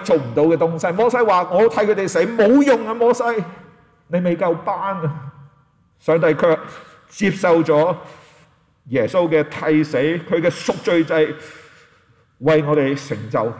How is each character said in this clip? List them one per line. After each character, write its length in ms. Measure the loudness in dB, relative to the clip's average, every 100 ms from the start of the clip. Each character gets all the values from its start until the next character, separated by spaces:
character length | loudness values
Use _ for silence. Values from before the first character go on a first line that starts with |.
做 120 | 0 0
唔 180 | 0
到 100 | 0
嘅 140 | 2 2
東 220 | 0 -2
西。 120 | -2
摩 160 | 0 0
西 80 | 2
話： 260 | 2 2 2
「我 160 | 2 2
替 100 | 2
佢 160 | 0
哋 140 | 0 0
死， 120 | 0 0
冇 380 | 2 4 6
用 240 | 4 2 0
啊！」 60 | 0
摩 180 | 0
西， 100 | 2 -2 -4 -6 -12 -20 _ _ _ -6
你 120 | -4
未 160 | -2 0
夠 180 | -2 -2
班 400 | -4 -6 -6 -4
啊！ 300 | -6 -6 -12 -18 -20 _ _ _ _ _
上 200 | 0 2
帝 140 | 2
卻 240 | 2 2 0 -4 -20 -20 -20 _
接 220 | -4 -2
受 320 | 0 2 2
咗 320 | 4 2 2 -2 -10 -20 -20 _ _ _ _ _ -6
耶 220 | -2 0
穌 200 | 0 2
嘅 160 | 0 -2
替 340 | -4 0 0
死， 140 | 0 0
佢 440 | -2 -2 -4 -2
嘅 80 | -2
贖 240 | -2 -4 -4
罪 220 | 0 0
祭 100 | 0 0 0 -4 -16 -20 -20 -20 _ _ _ _ _ _
為 240 | 0 2
我 120 | 2 0
哋 320 | 0 -2 -8
成 100 | -10 -6
就。 240 | -4 -4